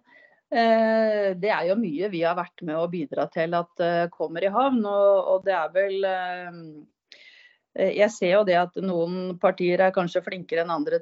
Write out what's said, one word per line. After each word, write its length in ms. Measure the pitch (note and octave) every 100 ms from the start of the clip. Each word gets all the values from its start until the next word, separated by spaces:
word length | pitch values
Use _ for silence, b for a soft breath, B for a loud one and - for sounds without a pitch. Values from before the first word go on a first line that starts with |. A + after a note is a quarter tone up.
| b b b b _
Eh, 840 | B3+ A3+ A3+ A3 A3 A3 G#3 G3 F#3
det 140 | G#3
er 160 | E3 E3+
jo 80 | G#3+
mye 300 | G#3 D3 G#3
vi 140 | E3+
har 100 | E3
vært 300 | F3 - -
med 100 | F3 D#3
å 120 | F3
bidra 380 | F3 C#3 - C#3+
til 220 | F3 E3
at, 160 | F3 F3 -
eh, 280 | E3+ E3+ E3+
kommer 340 | - D#3 E3
i 80 | F#3+
havn, 300 | G#3 C4+ B3 G#3
og, 420 | G3+ G3+ G3 -
og 100 | F#3+
det 100 | G3
er 140 | F#3 D#3
vel, 340 | F3+ G3 F#3+
eh, 520 | F#3+ F#3 F3+ F3+ F3+ E3+ D#3+ D3+ - _ _ b b b b b _ -
eh, 140 | G3 -
jeg 100 | G#3
ser 220 | - F3+
jo 60 | G3+
det 120 | G#3 F3
at 220 | F3 E3+
noen 540 | F#3+ F3 E3+ F#3 F#3 F3
partier 400 | F#3+ F#3+ F3 F3
er 140 | F#3+
kanskje 300 | F#3+ F3 F3+ G3+
flinkere 380 | F#3+ - E3
enn 100 | E3+
andre 240 | D#3+ D#3 E3